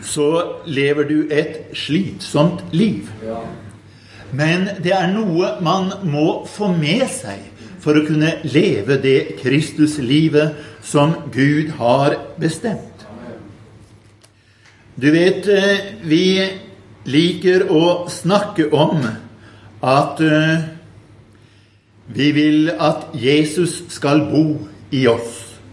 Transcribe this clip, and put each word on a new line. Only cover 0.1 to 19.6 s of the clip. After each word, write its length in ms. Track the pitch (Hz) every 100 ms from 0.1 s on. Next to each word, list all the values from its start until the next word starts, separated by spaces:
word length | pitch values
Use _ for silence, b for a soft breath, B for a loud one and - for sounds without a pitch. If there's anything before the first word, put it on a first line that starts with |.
| 156 147 165 175 - 165
lever 420 | 135 139 147 143
du 100 | 151 151
et 440 | 147 165 - - -
slitsomt 840 | - 156 196 - - 147 160 170 -
liv. 340 | 165 220 110 98 107 110 113 117 - - - - B B B B 131
Men 320 | 156 175 196 196
det 100 | 175
er 180 | 190 175
noe 420 | 202 214 165 196 -
man 280 | 165 190 185 - 185
må 380 | 147 160 - -
få 200 | - 208
med 320 | 175 147 208 254
seg 300 | - 107 98 - - B B
for 140 | 156 151
å 80 | 151
kunne 260 | 156 156 160 151
leve 480 | 127 196 123 101 135
det 360 | 135 135 - -
Kristuslivet 1160 | 127 135 156 - 151 151 120 135 156 143 151 151 B B
som 320 | - 151 147 165 139
Gud 360 | 123 139 147 151 113
har 380 | 117 135 139 - - -
bestemt. 680 | 160 - 233 190 - - - - - - - - - - - - _ _ _ b b b b b b -
Du 140 | 135
vet, 340 | 160 175 185 185
eh, 480 | 202 190 202 - -
vi 460 | 165 156 185 190 190 190 - - - -
liker 640 | - 135 175 170 185 185 190
å 380 | 160 170 175 -
snakke 640 | - 165 202 208 - 151
om 320 | 147 175 180 117 110 - - B B